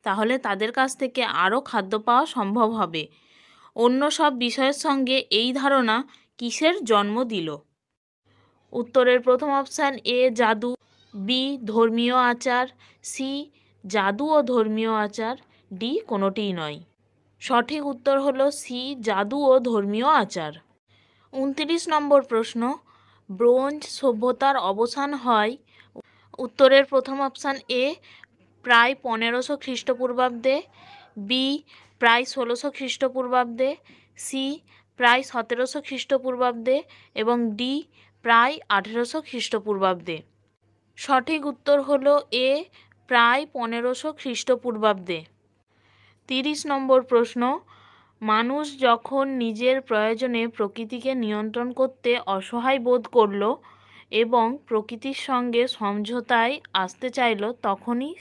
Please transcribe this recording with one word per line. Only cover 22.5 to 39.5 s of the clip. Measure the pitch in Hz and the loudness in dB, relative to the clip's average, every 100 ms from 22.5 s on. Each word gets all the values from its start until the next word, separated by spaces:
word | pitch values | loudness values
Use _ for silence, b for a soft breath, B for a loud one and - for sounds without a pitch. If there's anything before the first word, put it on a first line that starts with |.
| 233 240 - _ b b b b | -2 -4 -4 _ b b b b
ব্রোঞ্জ | 190 240 254 277 302 - - | 2 4 6 2 -4 -10 -4
সভ্যতার | 269 220 247 247 269 269 190 | -2 0 0 2 2 2 0
অবসান | 196 233 285 285 | 0 -2 -2 -4
হয় | 285 247 220 208 269 _ b b - - b b - | -2 2 2 2 -4 _ b b -20 -20 b b -10
উত্তরের | 254 - 262 269 277 | -6 4 8 8 6
প্রথম | 269 262 269 | 2 -2 -2
অপশান | 269 - 285 269 - 247 | -4 -4 -6 -6 -4 -2
এ | 269 349 B B B _ _ _ | -2 -4 B B B _ _ _
প্রায় | 247 233 240 269 | 4 6 6 0
পনেরোশো | 254 220 233 247 254 285 | -4 -2 -2 -2 -2 -6
খ্রিস্টপূর্বাব্দে, | - 247 - 247 254 247 254 240 254 285 - _ B B B - 196 | -6 -6 -4 -2 -2 0 0 0 0 0 -2 _ B B B -12 -4
বি | 254 269 285 - b b b | 0 0 -2 -8 b b b
প্রায় | 233 233 | 2 4
ষোলোশো | 254 - 233 240 285 | 0 -4 -4 -4 -6
খ্রিস্টপূর্বাব্দে, | 269 262 - 262 254 247 254 240 233 262 320 _ b b b | -6 -8 -2 -2 -2 0 0 0 -2 -4 -4 _ b b b
সি | - 269 269 302 _ b b - | -8 -6 -6 -8 _ b b 0
প্রায় | 240 254 | 2 2
সতেরোশো | 269 247 226 240 254 302 - | 0 -6 -4 -4 -4 -6 -8
খ্রিস্টপূর্বাব্দে | 262 - 269 262 247 247 233 226 277 - b b 220 | -10 -2 -2 0 -2 -2 0 0 0 -2 b b -4
এবং | 220 240 233 208 | -2 0 0 -2
ডি | 247 285 - b b b | -4 -4 -8 b b b
প্রায় | 233 233 247 311 - | 2 4 4 0 -2
আঠেরোশো | 202 196 233 240 311 294 | -2 0 -4 -4 -6 -8
খ্রিস্টপূর্বাব্দে। | 247 - | -8 -4